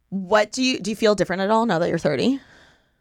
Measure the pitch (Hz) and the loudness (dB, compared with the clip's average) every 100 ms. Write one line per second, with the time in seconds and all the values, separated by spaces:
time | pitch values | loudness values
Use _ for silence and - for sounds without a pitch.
0 | _ 190 185 214 - 254 262 254 202 226 | _ -10 0 0 0 -2 -2 -2 -6 0
1 | 214 196 180 185 196 220 233 165 170 165 | 2 2 0 -2 0 2 2 0 0 0
2 | 170 151 202 269 - - - _ _ _ | -2 0 0 0 -6 -20 -20 _ _ _